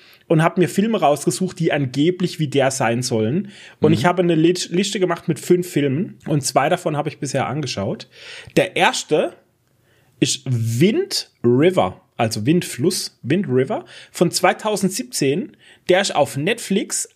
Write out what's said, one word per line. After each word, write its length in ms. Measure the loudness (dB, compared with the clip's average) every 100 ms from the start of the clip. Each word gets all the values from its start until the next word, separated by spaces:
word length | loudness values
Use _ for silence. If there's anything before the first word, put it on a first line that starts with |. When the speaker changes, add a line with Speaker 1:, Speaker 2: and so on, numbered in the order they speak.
| _ -10 0
Speaker 1:
und 140 | 2
hab 140 | 4 2
mir 100 | 0
Filme 300 | 0 0 2
rausgesucht, 600 | 2 2 0 -2 -4 -4
die 120 | -2
angeblich 680 | -2 -2 0 0 0 -4 -4
wie 80 | -2
der 240 | 0 0
sein 320 | 0 0 -2
sollen. 460 | -2 0 0 -2 -6 -12 -20 0
Und 120 | 2
Speaker 2:
Mhm. 60 | 4
Speaker 1:
ich 80 | 2
habe 160 | 2
eine 120 | 2 4
Lit-, 340 | 2 2 -2
Liste 280 | -2 -2 -2
gemacht 280 | -2 -2 -4
mit 120 | -2
fünf 300 | 2 2 2
Filmen 480 | -2 0 0 -4 -8 -4
und 140 | -2
zwei 240 | 0 0 2
davon 300 | 0 -2 -4
habe 120 | -4
ich 100 | -6
bisher 280 | -4 -2 -2
angeschaut. 600 | -4 -6 -4 -4 -6 -12 -20 -20 -20 -4 0
Der 180 | 0 2
erste 580 | 0 0 0 0 0 -6 _ _ _ _ _ _ _ -4
ist 220 | -4 -2 -4
Wind 840 | -2 -2 2 2 2 -2 -6 -10 _
River, 580 | 2 4 4 4 0 -2 _ -4
also 280 | -2 0 0
Windfluss, 720 | 0 0 -2 -2 -2 -6 _
Wind 260 | -4 -2 0
River 380 | 0 0 -4 -8 -18 -10
von 200 | -2 0
zweitausendsiebzehn. 1300 | 2 0 0 -2 -2 -2 -4 -8 -2 0 0 -4 -10 -20 -6 2
Der 120 | 2
ist 140 | 2 2
auf 220 | 0 0
Netflix, 720 | -2 -2 -2 -2 -2 -6 -8